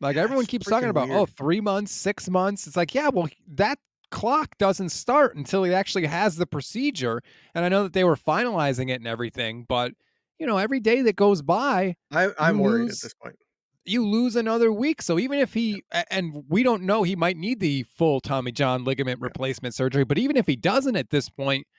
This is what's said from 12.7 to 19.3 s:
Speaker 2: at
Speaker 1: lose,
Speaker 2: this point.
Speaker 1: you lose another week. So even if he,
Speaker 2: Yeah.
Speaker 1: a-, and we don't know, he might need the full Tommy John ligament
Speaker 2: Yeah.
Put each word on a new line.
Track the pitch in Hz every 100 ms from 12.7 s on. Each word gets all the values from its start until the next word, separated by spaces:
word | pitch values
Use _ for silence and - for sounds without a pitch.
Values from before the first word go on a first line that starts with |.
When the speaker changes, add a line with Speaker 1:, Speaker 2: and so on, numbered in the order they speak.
| 226 233
Speaker 2:
at | 208
Speaker 1:
lose, |
Speaker 2:
this | 117
point. | - 113 - _ _ _ _
Speaker 1:
you | - 220 214
lose | 214 247 226
another | 226 233 226
week. | 214 277 320
So | - 170
even | 254 285
if | 254
he, | 220 233 202 - 170
Speaker 2:
Yeah. |
Speaker 1:
a-, | 175
and | 190 175 147 135
we | 175
don't | 254 220
know, | 185 214
he | 175 185
might | 170 175
need | 185 247
the | 180 143
full | 120 - 165 135
Tommy | - 135 123
John | 117 135 127
ligament | 127 135 131 123
Speaker 2:
Yeah. | 123